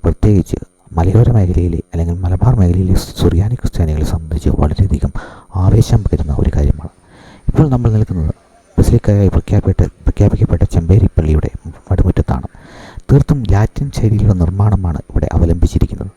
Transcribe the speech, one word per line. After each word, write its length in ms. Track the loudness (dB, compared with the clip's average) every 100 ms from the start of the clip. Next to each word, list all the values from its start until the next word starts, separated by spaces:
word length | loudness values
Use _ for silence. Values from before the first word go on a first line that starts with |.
പ്രത്യേകിച്ച് 520 | -2 0 2 2 0 -6 -10 _ _
മലയോര 380 | -2 2 4 4
മേഖലയിലെ 520 | 2 0 0 -2 -4 -6
അല്ലെങ്കിൽ 220 | -6 -4
മലബാർ 400 | -2 -2 0 2
മേഖലയിലെ 400 | 2 2 2 0
സുറിയാനി 600 | 0 -2 -2 0 0 -2
ക്രിസ്ത്യാനികളെ 500 | -2 -4 -2 -2 -2
സംബന്ധിച്ച് 440 | -2 -4 -4 -4 -2
വളരെയധികം 640 | 0 -2 0 0 0 -4 -6 -14 -20 -10
ആവേശം 500 | -2 2 2 2 2
പകരുന്ന 320 | 0 -2 -2 -2
ഒരു 120 | 0 0
കാര്യമാണ്. 340 | 0 -2 -8 _ _ -20 -20 -8 -4
ഇപ്പോൾ 200 | 0 2
നമ്മൾ 240 | 2 0
നിൽക്കുന്നത് 420 | 0 0 -2 -4 -6 _ _ _ 0
ബസിലിക്കയായി 500 | 2 2 2 2 2
പ്രഖ്യാപിക്കപ്പെട്ട, 600 | 0 0 0 0 0 -2 -2
പ്രഖ്യാപിക്കപ്പെട്ട 600 | -4 2 0 2 0 0
ചെമ്പേരി 440 | 0 2 4 4 2
പള്ളിയുടെ 440 | 0 0 0 -2 -8 -16 -18 -4
പടിമുറ്റത്താണ്. 560 | 0 0 0 -2 -4 -6 -18 -20 -20 -20 -18 0
തീർത്തും 300 | 0 2 -2 0
ലാറ്റിൻ 400 | 0 0 -2 -8
ശൈലിയിലുള്ള 440 | -2 0 2 2
നിർമ്മാണമാണ് 640 | 2 0 0 0 0 -2 -6 -4
ഇവിടെ 180 | -4 -2
അവലംബിച്ചിരിക്കുന്നത്. 800 | 0 0 2 0 0 -2 -4 -12